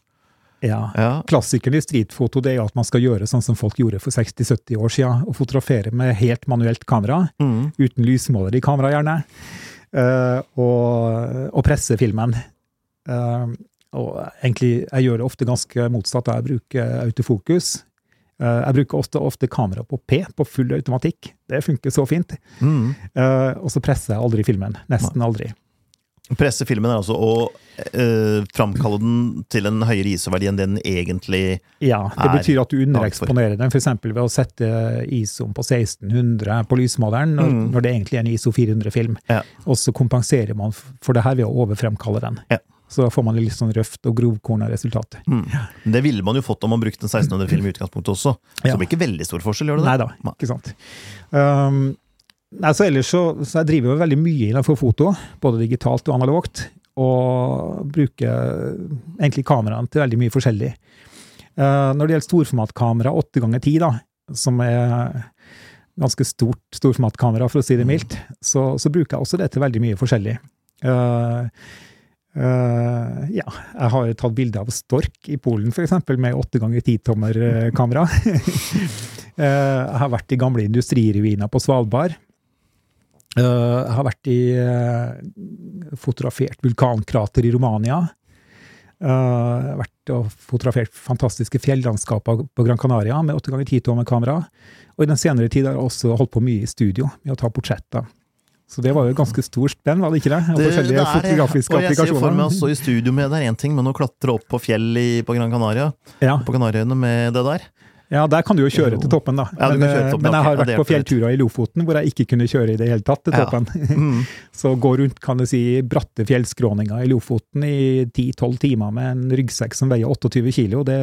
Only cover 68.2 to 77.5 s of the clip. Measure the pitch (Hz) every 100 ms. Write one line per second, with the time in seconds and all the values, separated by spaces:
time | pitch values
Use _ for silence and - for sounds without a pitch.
68.2 | - - - 139 131 139 147 156 156 -
69.2 | 135 175 143 - 139 113 117 101 123 120
70.2 | 101 113 - _ _ _ 127 123 123 120
71.2 | 117 120 120 - - - - _ _ _
72.2 | _ 147 127 127 123 117 120 120 120 120
73.2 | 139 208 - - - 240 123 131 117 113
74.2 | 123 110 123 104 107 - - 131 - -
75.2 | - 147 - 113 110 120 165 185 - 131
76.2 | 127 131 - - 113 117 120 117 - 110
77.2 | 110 113 117